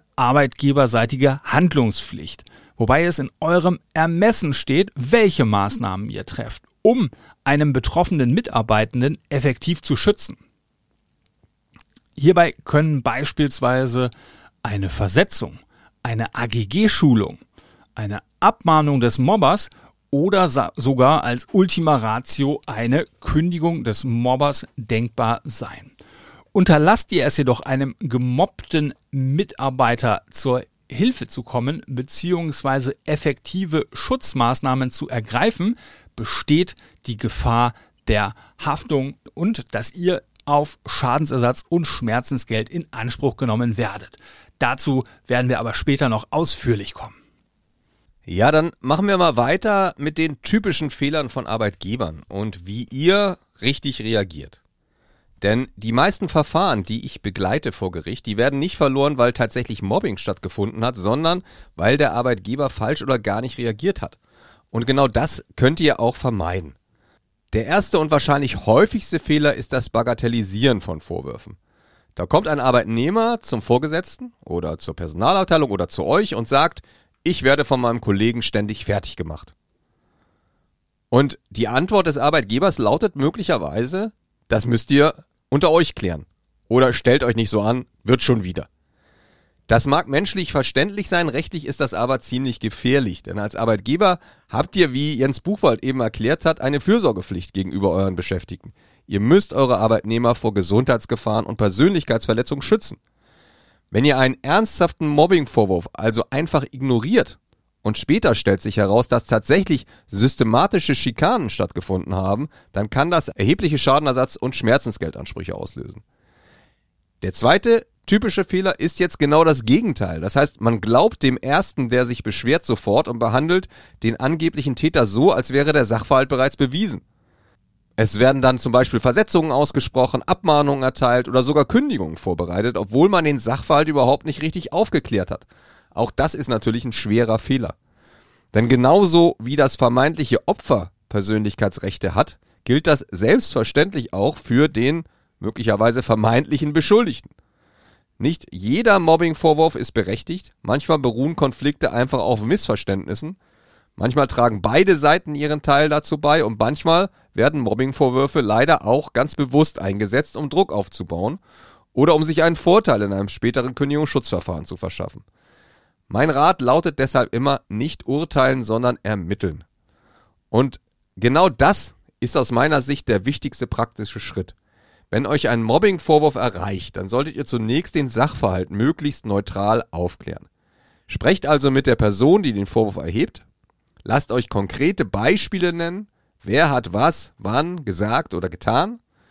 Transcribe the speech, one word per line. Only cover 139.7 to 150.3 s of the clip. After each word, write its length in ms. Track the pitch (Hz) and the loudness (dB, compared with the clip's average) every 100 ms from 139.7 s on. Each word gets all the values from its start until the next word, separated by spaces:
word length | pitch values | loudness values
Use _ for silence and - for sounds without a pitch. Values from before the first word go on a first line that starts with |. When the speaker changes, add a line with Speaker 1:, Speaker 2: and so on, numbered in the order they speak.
| - | 2
Speaker 2:
vermeintliche 720 | 123 123 143 160 143 - - | 2 4 2 0 -2 0 0
Opfer 440 | - - 113 90 _ - | -4 0 0 -2 _ -6
Persönlichkeitsrechte 1080 | 104 98 107 104 - 101 - 98 - 92 98 | -4 0 0 -2 -2 -4 -2 -8 -6 -2 0
hat, 240 | - - _ _ | 0 -6 _ _
gilt 240 | - 139 160 | -2 0 2
das 180 | 143 - | -2 -6
selbstverständlich 1000 | 87 110 226 - 120 113 143 185 165 117 | -2 2 2 2 -2 0 0 0 -2 -6
auch 240 | 95 123 - | -2 -2 -2
für 300 | - 123 151 | 0 2 2
den 360 | 110 127 165 - _ _ _ | 2 0 0 -6 _ _ _
möglicherweise 640 | 98 - 110 101 113 120 | -10 -4 -2 2 2 2
vermeintlichen 720 | - 110 110 120 143 139 147 | 0 0 2 2 0 -2 0
Beschuldigten. 580 | 156 - 214 208 117 - _ _ _ _ _ _ _ _ - | 0 4 4 4 -4 -14 _ _ _ _ _ _ _ _ -4
Nicht 240 | 131 170 - | -2 -2 -8
jeder 480 | 95 104 170 233 196 | -8 -2 2 4 4
Mobbing-Vorwurf 760 | 165 160 170 156 160 151 160 | 4 4 2 2 2 4 2
ist 200 | - - | 0 -4
berechtigt. 600 | 117 92 113 - | -2 -2 -4 -6